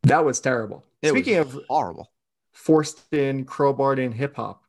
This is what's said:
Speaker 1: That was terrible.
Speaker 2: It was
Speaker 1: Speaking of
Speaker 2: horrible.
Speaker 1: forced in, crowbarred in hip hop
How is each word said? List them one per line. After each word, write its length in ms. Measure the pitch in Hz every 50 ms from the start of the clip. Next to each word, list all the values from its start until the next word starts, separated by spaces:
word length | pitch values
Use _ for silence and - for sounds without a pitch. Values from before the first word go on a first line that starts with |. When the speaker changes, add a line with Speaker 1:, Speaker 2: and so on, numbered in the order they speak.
| -
Speaker 1:
That 200 | 135 123 160 156
was 160 | 147 127 -
terrible. 460 | - 135 127 120 110 104 - - _ _ _ _
Speaker 2:
It 100 | - 156
was 100 | 143 262
Speaker 1:
Speaking 180 | 269 285 214 175
of 200 | 156 135 127 139 - _
Speaker 2:
horrible. 440 | 131 156 127 90 82 - 127 _ _ _ _ _ _ _ _ _ _
Speaker 1:
forced 600 | - - - 160 156 151 147 - - _ _ -
in, 320 | 147 139 135 135 135 131
crowbarred 540 | 131 - - 147 139 139 135 139 135 135 131
in 140 | 131 127 113
hip 240 | 113 139 139 - -
hop 260 | 113 104 95 _ _